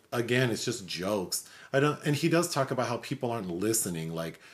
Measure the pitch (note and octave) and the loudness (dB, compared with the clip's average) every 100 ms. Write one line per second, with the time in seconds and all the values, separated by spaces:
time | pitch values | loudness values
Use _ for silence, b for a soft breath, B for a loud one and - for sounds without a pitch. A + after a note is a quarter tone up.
0 | - B2 A2 B2 B2+ G#2+ - A2+ F2+ D#2+ | -6 -2 2 2 2 0 -2 -4 -6 -6
1 | F#2 G#2 F2 - - B B C3+ D3 C#3+ | -2 -2 -2 -6 -8 B B 4 4 2
2 | D#3+ C#3 E3 E3 E3+ C#3+ C3 B2+ A2+ A#2 | 0 2 4 4 2 0 0 0 0 -2
3 | - C3+ B2 A#2 F#2 E2+ G#2 A2 G2+ E2 | -4 -4 -2 -2 -4 0 2 2 0 -4
4 | D#2+ E2 E2 E2 B | -4 -4 -6 -8 B